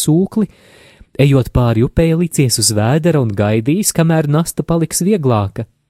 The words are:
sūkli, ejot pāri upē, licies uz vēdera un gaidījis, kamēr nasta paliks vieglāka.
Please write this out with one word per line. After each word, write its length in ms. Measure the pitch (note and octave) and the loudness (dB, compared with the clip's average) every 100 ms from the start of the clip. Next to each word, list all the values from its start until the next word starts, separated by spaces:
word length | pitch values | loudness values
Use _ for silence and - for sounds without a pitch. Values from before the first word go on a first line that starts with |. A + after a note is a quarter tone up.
sūkli, 460 | - D#3 F#3+ - G3+ - _ - - - - - | 2 0 0 -2 -4 -6 _ -20 -20 -20 -12 0
ejot 320 | C#3+ C3+ A#2+ B2+ | 2 2 0 0
pāri 280 | A#2+ A2+ B2+ | 0 2 0
upē, 220 | - E3 E3 | 0 0 0
licies 400 | F3 - C3 - | -2 0 -2 0
uz 120 | A2 G#2+ | -2 0
vēdera 460 | A2 D#3 E3 D#3 | 0 0 0 0
un 80 | A#2+ | 0
gaidījis, 640 | G2+ G#2 A2 A2+ F3 G#3 - | -2 0 0 0 -2 -2 0
kamēr 320 | E3 D#3+ D3 | 0 0 0
nasta 360 | D3 E3 - | 0 -2 -6
paliks 400 | D3 E3+ D#3+ - | -4 -2 -2 -2
vieglāka. 640 | F3 G#3 C3+ A2 G2 - A2 _ _ | -2 0 0 0 -2 -6 -12 _ _